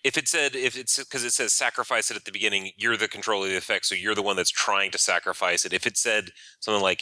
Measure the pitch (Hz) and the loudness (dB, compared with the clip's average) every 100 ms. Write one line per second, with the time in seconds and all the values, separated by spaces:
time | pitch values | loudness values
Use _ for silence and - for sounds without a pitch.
0 | 135 160 135 165 143 131 127 120 123 - | 0 0 0 2 0 0 -2 0 -2 -2
1 | 135 135 120 - 113 - 123 - 120 117 | -2 -4 0 0 2 2 0 -2 0 0
2 | - 104 - 98 104 98 95 95 117 110 | 0 -4 -8 -2 0 0 -4 -2 0 2
3 | 107 104 101 101 98 95 - 98 - 92 | 0 -2 -2 0 0 -2 -2 -2 -2 -2
4 | 101 104 101 95 90 - - 98 98 - | -2 0 0 0 0 0 2 2 0 0
5 | - 87 - 87 92 87 90 92 120 - | 2 2 0 -2 0 0 0 0 0 0
6 | 117 107 92 - - - - 104 95 90 | 0 0 -2 -10 -20 -8 0 2 2 2